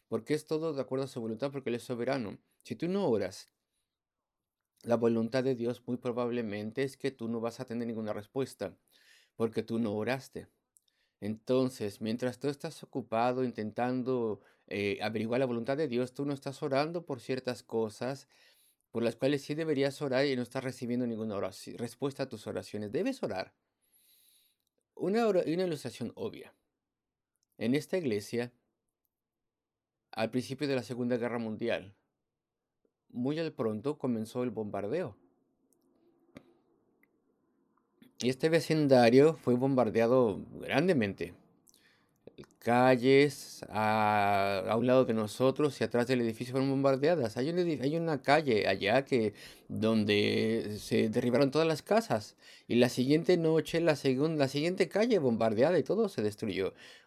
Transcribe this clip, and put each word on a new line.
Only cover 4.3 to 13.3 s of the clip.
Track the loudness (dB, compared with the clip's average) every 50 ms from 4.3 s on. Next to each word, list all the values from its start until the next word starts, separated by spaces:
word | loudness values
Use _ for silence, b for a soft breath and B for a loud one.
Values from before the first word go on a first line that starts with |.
| _ _ _ _ _ _ _ _ _ _
la | -2 0 2
voluntad | 2 4 2 2 2 0 0 0 0 0
de | 0 -2
Dios | -2 -2 -4 -6 -6 -6
muy | -8 -6
probablemente | -6 -4 -4 -4 -4 -4 -2 -2 -4 -4 -4 -6 -6 -8 -6 -4 -4
es | -4 -4 -6
que | -6 -8 -8
tú | -6 -6 -6 -6
no | -4 -4
vas | -4 -6 -6 -8
a | -10
tener | -8 -8 -6 -6
ninguna | -6 -6 -6 -6 -6
respuesta, | -6 -8 -10 -8 -6 -4 -4 -4 -6 -8 -10 -10 -10 _ b b b b b b b b b b _
porque | -4 -4 -2 -2 -4
tú | -4 -2 -2 -2
no | -2 -2 -2
oraste. | -2 -2 -2 -4 -4 -6 -10 -16 -16 -16 -16 _ _ _ _ _ _ _ _ _ _ _ _ _ _
Entonces, | -8 -8 -8 -6 _ 0 2 2 2 0 -2 -4 -6 -8 -6 -6
mientras | -4 -4 -4 -2 -2 -4 -4 -4
tú | -6 -6
estás | -6 -6 -8 -12 -12 -14
ocupado | -16 -10 -8 -8 -6 -2 0 0 2 2